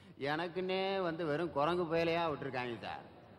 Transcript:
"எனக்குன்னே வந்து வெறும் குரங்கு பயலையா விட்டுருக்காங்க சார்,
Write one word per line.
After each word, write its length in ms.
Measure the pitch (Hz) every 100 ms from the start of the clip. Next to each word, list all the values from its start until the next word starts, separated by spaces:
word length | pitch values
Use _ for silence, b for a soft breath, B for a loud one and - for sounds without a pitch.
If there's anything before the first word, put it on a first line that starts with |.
| B -
"எனக்குன்னே 840 | 135 156 175 175 185 185 190 196
வந்து 240 | 175 160 160
வெறும் 260 | 151 170
குரங்கு 300 | 139 151 175
பயலையா 500 | 165 165 165 165 170
விட்டுருக்காங்க 460 | 139 135 127 123 110
சார், 240 | 95 73 - - -